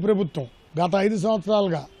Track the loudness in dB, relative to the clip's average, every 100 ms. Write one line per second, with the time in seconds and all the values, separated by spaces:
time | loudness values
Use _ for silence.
0 | 2 0 0 -4 -10 -14 -12 -2 0 2
1 | 2 0 0 -2 0 0 2 -2 -6 -20